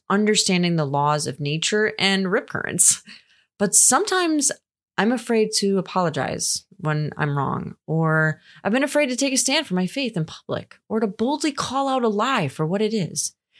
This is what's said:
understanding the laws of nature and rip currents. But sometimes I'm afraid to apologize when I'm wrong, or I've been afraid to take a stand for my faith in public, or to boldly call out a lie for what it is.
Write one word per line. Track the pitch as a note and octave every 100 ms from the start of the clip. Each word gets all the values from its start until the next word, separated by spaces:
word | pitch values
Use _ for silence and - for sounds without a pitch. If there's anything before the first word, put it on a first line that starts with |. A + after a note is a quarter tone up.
| _
understanding | G3 G#3+ G#3+ - F3+ F3 E3+
the | C#3+
laws | C#3+ D3 D3+ D3
of | -
nature | C#3+ D#3 D#3+ G#3 G#3+ G#3+
and | F#3+ G3 F#3+
rip | G#3+ C4+
currents. | - - E3+ - - - - _ _ _ _
But | G3+
sometimes | - - C4 G#4 F#4 E4+ D#4 - - _ _ _ -
I'm | G3
afraid | B3 - A#3 G#3+ A3
to | G3 G3
apologize | F3+ F#3+ F3 D3 B2+ - - - - -
when | D#3 D3+ D3+ -
I'm | D3 C#3+
wrong, | C3+ B2+ - - -
or | D#3+ D#3+ D#3 D#3 D#3 - -
I've | G3
been | A#3+
afraid | C#4 D4 D4
to | B3
take | C#4
a | C4
stand | - D4 D#4
for |
my | F3+ F#3
faith | - C4 F3+
in | D#3
public, | - - D3 - - _
or | A3
to | A3
boldly | F#3+ A3+ D4+ D#4
call | C#4 - C4 C#4
out | C4
a | A#3
lie | G#3 A#3 C4 D3
for | - D#3
what | G3
it | G#3+
is. | A3 E3 - - - _